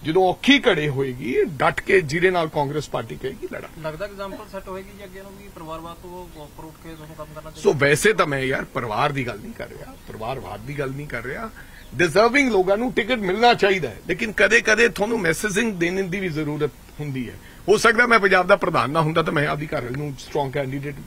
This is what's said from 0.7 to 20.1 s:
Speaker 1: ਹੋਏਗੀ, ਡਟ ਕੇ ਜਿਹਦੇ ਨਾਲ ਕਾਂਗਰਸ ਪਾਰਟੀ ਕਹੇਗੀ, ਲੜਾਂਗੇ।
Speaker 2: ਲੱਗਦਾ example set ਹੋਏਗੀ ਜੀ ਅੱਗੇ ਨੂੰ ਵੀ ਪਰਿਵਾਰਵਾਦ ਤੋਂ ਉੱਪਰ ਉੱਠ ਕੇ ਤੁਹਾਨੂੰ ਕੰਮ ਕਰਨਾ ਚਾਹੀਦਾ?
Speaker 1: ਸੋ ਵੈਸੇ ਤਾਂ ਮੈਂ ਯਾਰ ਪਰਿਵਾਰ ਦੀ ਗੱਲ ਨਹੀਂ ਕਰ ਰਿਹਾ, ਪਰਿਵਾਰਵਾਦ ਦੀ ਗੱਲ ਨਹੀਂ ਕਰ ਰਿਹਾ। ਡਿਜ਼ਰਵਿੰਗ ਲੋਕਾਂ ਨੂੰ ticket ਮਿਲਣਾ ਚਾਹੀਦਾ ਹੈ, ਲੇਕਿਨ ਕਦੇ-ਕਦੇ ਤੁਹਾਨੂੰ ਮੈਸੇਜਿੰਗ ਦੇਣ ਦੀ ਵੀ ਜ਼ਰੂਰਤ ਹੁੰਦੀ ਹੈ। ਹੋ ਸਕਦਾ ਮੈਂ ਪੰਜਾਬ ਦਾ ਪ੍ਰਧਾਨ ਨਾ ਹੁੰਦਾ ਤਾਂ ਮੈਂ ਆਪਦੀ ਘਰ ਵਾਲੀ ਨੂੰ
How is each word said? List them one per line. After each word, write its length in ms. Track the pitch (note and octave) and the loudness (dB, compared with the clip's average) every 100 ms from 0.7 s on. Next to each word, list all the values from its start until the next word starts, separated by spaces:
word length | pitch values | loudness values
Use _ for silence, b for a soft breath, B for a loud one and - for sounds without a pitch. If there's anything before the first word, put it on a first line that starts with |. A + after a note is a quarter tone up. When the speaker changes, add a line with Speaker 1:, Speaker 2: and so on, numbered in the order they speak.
| E3+ D3+ | 2 0
Speaker 1:
ਹੋਏਗੀ, 480 | C3 C#3 B2 - G#4 | -2 -4 -4 -4 0
ਡਟ 360 | F4+ C#3 D#3 - | 0 2 0 0
ਕੇ 200 | - G3 | 2 2
ਜਿਹਦੇ 300 | D#3 D#3+ F3+ | 2 0 2
ਨਾਲ 180 | F3+ D#3+ | 2 -2
ਕਾਂਗਰਸ 400 | D3+ C#3 D3 - | -2 -2 -4 -6
ਪਾਰਟੀ 280 | C#3+ A2+ B2 | -8 -8 -10
ਕਹੇਗੀ, 320 | C3 - F4+ | -10 -10 -12
ਲੜਾਂਗੇ। 300 | - - - | -12 -14 -12
Speaker 2:
ਲੱਗਦਾ 220 | D#3 D#3 | -10 -10
example 400 | G3+ G3 G3 B3 G#3 | -12 -10 -12 -12 -12
set 160 | G3 F#3+ | -14 -12
ਹੋਏਗੀ 220 | F#3+ F#3+ F#3+ | -12 -14 -18
ਜੀ 60 | |
ਅੱਗੇ 180 | G3 F#3 | -18 -18
ਨੂੰ 140 | G3 G3 | -18 -18
ਵੀ 120 | G3+ | -18
ਪਰਿਵਾਰਵਾਦ 420 | E3+ D#3+ D#3+ E3 E3+ | -16 -12 -12 -12 -16
ਤੋਂ 400 | F3+ F3+ F3 E3 | -16 -16 -16 -16
ਉੱਪਰ 220 | D3 - | -18 -16
ਉੱਠ 100 | D#3+ | -18
ਕੇ 200 | D#3 E3 | -18 -18
ਤੁਹਾਨੂੰ 220 | D#3+ D3+ D#3 | -16 -18 -16
ਕੰਮ 100 | D3+ | -16
ਕਰਨਾ 160 | D3+ D3+ | -14 -16
ਚਾਹੀਦਾ? 100 | D#3 | 0
Speaker 1:
ਸੋ 120 | A3 | 0
ਵੈਸੇ 400 | D#3+ C#3 D3 G#3 | 2 2 4 4
ਤਾਂ 140 | F#3 E3+ | 4 2
ਮੈਂ 140 | C#3 | 0
ਯਾਰ 240 | C3 C3 | -2 -2
ਪਰਿਵਾਰ 480 | E3 C3+ A#2+ G#2 C#3+ | -4 -6 -4 0 0
ਦੀ 140 | C#3 A#2+ | -2 -6
ਗੱਲ 120 | G#2 | -8
ਨਹੀਂ 120 | G#3 | -14
ਕਰ 160 | - A#2 | -12 -14
ਰਿਹਾ, 280 | - - - - | -14 -16 -18 -16
ਪਰਿਵਾਰਵਾਦ 520 | - A2 C3 G2+ G2+ | -10 -8 -8 -10 -12
ਦੀ 180 | A#2+ C#3+ | -10 -6
ਗੱਲ 120 | C3+ | -6
ਨਹੀਂ 160 | C3+ D3 | -6 -8
ਕਰ 160 | B2 | -8
ਰਿਹਾ। 280 | A#2 E3+ A3+ B B B B | -8 -10 -10 B B B B
ਡਿਜ਼ਰਵਿੰਗ 580 | B2+ F3 D#3 A#3 C4 C4+ | 0 2 6 4 4 2
ਲੋਕਾਂ 240 | G3+ F3+ G3+ | 2 4 2
ਨੂੰ 160 | B3 | 2
ticket 260 | - A3 B3 | -2 0 0
ਮਿਲਣਾ 360 | F#3+ G3+ A#3+ | 0 4 6
ਚਾਹੀਦਾ 340 | A3 G3 G3 C3+ | 6 4 2 -2
ਹੈ, 80 | G2 - | -8 -6
ਲੇਕਿਨ 240 | E3 A3 | -4 -4
ਕਦੇ-ਕਦੇ 560 | - G3 A#3 A3 G#3+ A#3 | 2 4 4 4 4 4
ਤੁਹਾਨੂੰ 320 | - G#3 A#3 | 2 -2 0
ਮੈਸੇਜਿੰਗ 520 | E3+ D#3+ G#3+ F#3+ A#3 | 0 0 0 0 -2
ਦੇਣ 360 | F#3 E3+ F#3 F#3+ | 0 -2 0 -4
ਦੀ 120 | F#3+ | -4
ਵੀ 80 | F#3 | -4
ਜ਼ਰੂਰਤ 420 | D3+ D3 D3 D3 - - - | -4 -4 -2 -4 -4 -20 -10
ਹੁੰਦੀ 280 | D3 C3 A2+ | -8 -6 -8
ਹੈ। 60 | F#2 B B - | -10 B B 2
ਹੋ 80 | G#3 | 6
ਸਕਦਾ 300 | A3+ A3+ A#3+ | 6 6 6
ਮੈਂ 120 | A3+ | 8
ਪੰਜਾਬ 280 | G3 F#3 F3+ | 8 6 6
ਦਾ 100 | G3+ | 4
ਪ੍ਰਧਾਨ 340 | F3+ D#3 A#2+ | 4 2 2
ਨਾ 100 | D#3 | 2
ਹੁੰਦਾ 220 | D#3 E3 | 2 2
ਤਾਂ 100 | E3 | 2
ਮੈਂ 160 | D#3+ D3 | 0 0
ਆਪਦੀ 180 | D3+ D3+ | -2 -4
ਘਰ 140 | D3+ | -6
ਵਾਲੀ 160 | B2 C3+ | -4 -6
ਨੂੰ 180 | D3 | -8